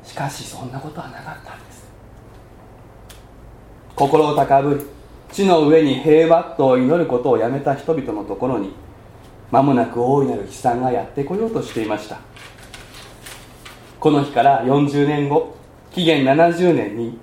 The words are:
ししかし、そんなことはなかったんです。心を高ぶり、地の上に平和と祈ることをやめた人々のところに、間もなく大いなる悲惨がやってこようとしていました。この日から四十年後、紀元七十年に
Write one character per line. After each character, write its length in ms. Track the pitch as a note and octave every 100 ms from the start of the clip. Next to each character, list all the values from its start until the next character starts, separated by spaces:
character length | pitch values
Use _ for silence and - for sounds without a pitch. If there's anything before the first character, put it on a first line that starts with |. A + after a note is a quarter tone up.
し 80 | -
し 20 | -
か 140 | C#3
し、 140 | -
そ 200 | - -
ん 80 | B2+
な 80 | B2+
こ 120 | D3
と 100 | -
は 60 | -
な 120 | -
か 80 | -
っ 120 | -
た 120 | - -
ん 100 | -
で 60 |
す。 120 | - - - - - - - - - - - - - - - - - - - - - - -
心 320 | C#3 D#3 D3+
を 80 | D3
高 260 | C3+ C#3
ぶ 140 | C#3+ C#3+
り、 100 | - - - - -
地 100 | - G3
の 200 | E3+ D3
上 140 | D#3+
に 140 | D3+ B2+
平 320 | D#3 D3+ E3
和 160 | E3 F3 -
と 220 | C3+ B2+
祈 180 | B2+ E3+
る 120 | D#3+
こ 100 | B2
と 140 | C#3
を 80 | A#2
や 100 | A2
め 100 | C#3
た 140 | D3
人 220 | C3+ - D#3+
々 180 | B2
の 100 | G#2+
と 120 | G2 -
こ 100 | B2+
ろ 140 | A#2+
に、 140 | G2 - - - - - - - -
間 140 | C3
も 100 | C#3
な 140 | B2+ -
く 160 | A#2+
大 220 | B2 C#3+ C3
い 20 |
な 80 | A2
る 100 | F#2+
悲 60 |
惨 320 | - B2+ A#2+
が 80 | B2+
や 120 | A2+
っ 40 | G2
て 100 | -
こ 100 | C#3
よ 140 | F#3 A3+
う 40 |
と 120 | A3+
し 100 | C#3+
て 80 | -
い 60 | G#2+
ま 100 | G#2
し 100 | -
た。 120 | - - - - - - - - - - - - - - - - - - -
こ 120 | D#3
の 120 | C#3+
日 80 | C#3
か 100 | A#2+
ら 200 | C3 C3+
四 240 | B2 C#3 C#3+
十 200 | C#3+ C#3+
年 220 | D3 C#3+
後、 260 | D3+ D#3+ - - - -
紀 140 | - E3
元 180 | D3+ C3+
七 280 | C#3+ E3+
十 200 | E3+ F3+ D3
年 200 | G#2+ G#2+
に 220 | A#2 -